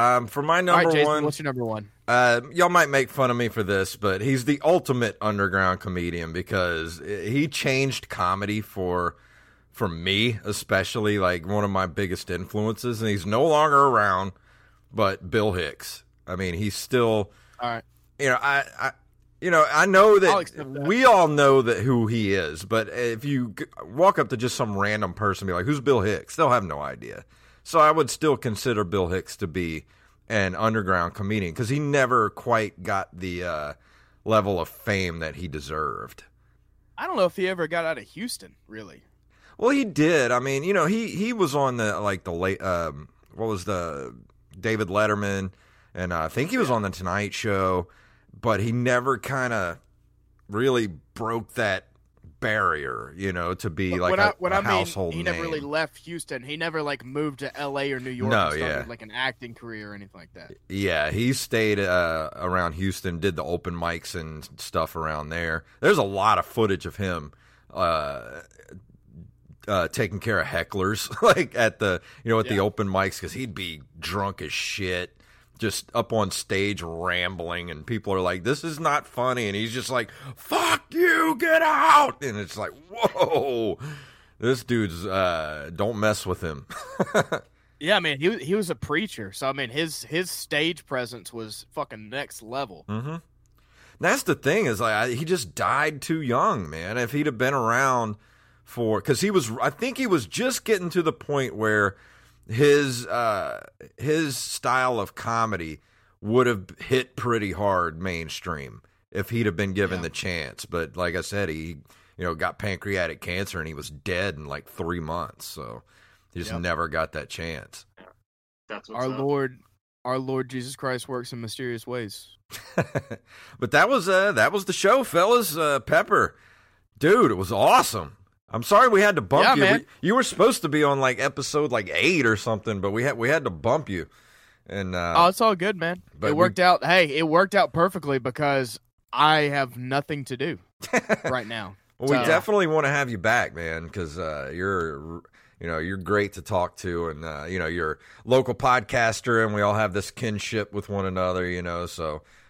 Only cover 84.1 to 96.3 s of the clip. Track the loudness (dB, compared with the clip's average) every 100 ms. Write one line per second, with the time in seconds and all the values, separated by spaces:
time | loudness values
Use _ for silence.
84.1 | -20 _ _ -2 0 0 0 0 -4 -4
85.1 | 0 0 0 -4 -8 -10 -4 -2 2 0
86.1 | 0 -2 -4 -6 -8 -12 -16 -12 -4 0
87.1 | 0 0 -6 -8 _ _ _ 0 2 2
88.1 | 0 0 0 -2 -2 -2 -6 -4 -4 -4
89.1 | -8 -12 -6 -4 -4 -4 -4 -4 -6 -6
90.1 | -4 -4 -8 -4 -2 -2 -4 -6 -6 -6
91.1 | -10 -14 -12 -12 -14 -12 -10 -10 -12 -12
92.1 | -10 -10 -14 -10 -8 -8 -12 -8 -8 -8
93.1 | -12 -16 _ _ _ _ _ -20 _ 0
94.1 | 0 0 0 2 2 2 0 0 2 0
95.1 | -2 -2 -2 -2 -2 0 2 0 -4 -4
96.1 | -4 0